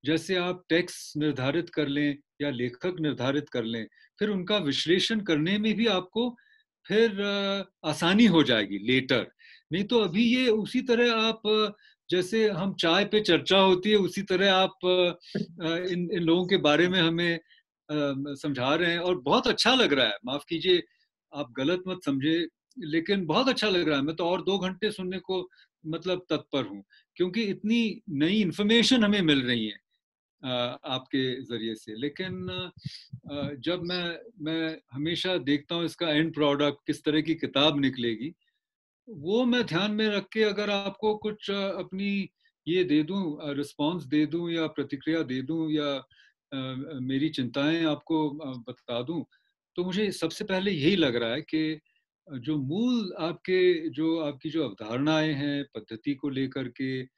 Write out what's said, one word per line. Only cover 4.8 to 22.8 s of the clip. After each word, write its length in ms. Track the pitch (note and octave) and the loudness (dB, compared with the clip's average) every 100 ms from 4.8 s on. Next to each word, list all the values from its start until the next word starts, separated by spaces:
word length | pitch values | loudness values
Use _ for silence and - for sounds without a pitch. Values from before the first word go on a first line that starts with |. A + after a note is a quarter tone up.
| D3 F3+ - A3+ | 2 2 2 -2
करने 380 | G3+ D#3 D#3+ G3+ | 0 0 2 0
में 160 | A3 | 0
भी 140 | G3+ A3+ | 2 2
आपको 500 | F#3 F3+ A3 A#3+ A#3+ _ _ _ _ - | 0 -2 -4 -4 -4 _ _ _ _ 0
फिर, 340 | G3+ A#3 G3 | 4 4 2
अ, 480 | G3+ G3+ G3 G3 F#3 _ - | -2 0 -2 -2 -6 _ -4
आसानी 380 | D3+ E3+ G3 A#3 | 2 4 8 8
हो 180 | E3 | 8
जाएगी 340 | C3 A2+ G2 G2 | 6 4 2 -4
लेटर। 540 | G#2+ C3 C3 B2+ F2+ _ - - _ | 2 2 4 0 0 _ -20 -20 _
नहीं 100 | E3 | -4
तो 160 | G#3 A#3+ | 0 2
अभी 380 | G3+ F3 A#3+ B3+ | 2 2 2 4
ये 120 | B3+ | 4
उसी 320 | G#3+ F#3+ B3+ | 2 0 -4
तरह 340 | C4 A#3 A#3+ A3+ | 0 2 2 2
आप, 320 | A3 A3 G#3+ | 0 0 0
अ, 280 | G#3+ G#3+ G#3 _ _ _ | 2 0 -4 _ _ _
जैसे 400 | F3+ F3+ A3+ G#3+ | -2 0 2 2
हम 240 | G3+ G3 | 2 -4
चाय 320 | - E3+ F3 G3+ | 0 2 4 4
पे 160 | G#3+ | 2
चर्चा 360 | G#3 D#3+ B2 F#3+ | 4 2 4 6
होती 320 | F#3+ F#3 G3+ | 6 6 4
है, 80 | G#3 | 4
उसी 240 | F#3 - | 4 -2
तरह 320 | G3 F#3 G3 | -2 2 4
आप, 320 | F#3+ F#3+ - F3+ | 4 2 0 2
अ, 520 | F3+ F3 F3 - G3+ - E3 | 4 2 0 -8 -6 -6 -6
अ, 40 | D#3+ | -4
इन, 420 | E3 F3+ F3 F3 | -4 -2 -4 -2
इन 120 | E3+ | 0
लोगों 240 | E3 E3+ F3+ | 4 4 4
के 100 | F#3+ | 2
बारे 300 | D3 D3 F3+ | 4 4 4
में 120 | F#3 | 4
हमें, 360 | E3 E3 E3+ E3 _ _ _ _ _ | 2 2 0 -2 _ _ _ _ _
अ, 240 | D3+ C#3+ C3+ C#3+ C#3 | -2 -2 -2 -6 -6
समझा 400 | D3+ C3+ B2+ D#3 | -4 -2 0 2
रहे 160 | F3 | 2
हैं 80 | E3+ | 0
और 220 | F3+ F3 | 0 -2
बहुत 260 | B2+ G#3+ A#3+ | 2 2 2
अच्छा 280 | - A3 C4 | 2 2 4
लग 180 | G3 | 4
रहा 140 | C#3 A#2 | 4 2
है। 100 | G2+ A#2+ | 0 -6
माफ 200 | C#3+ - | -8 -6
कीजिए, 340 | E3 F3 F3+ - _ _ _ _ C#3+ | -4 2 2 2 _ _ _ _ -10
आप 160 | C#3 | -10
गलत 320 | A#2+ C#3 F3+ F#3 | -2 -2 -2 -4
मत 120 | F3+ - | -6 -2
समझे, 420 | C#3 C#3+ E3 E3 _ _ | -2 0 0 -2 _ _
लेकिन 460 | C4 | -14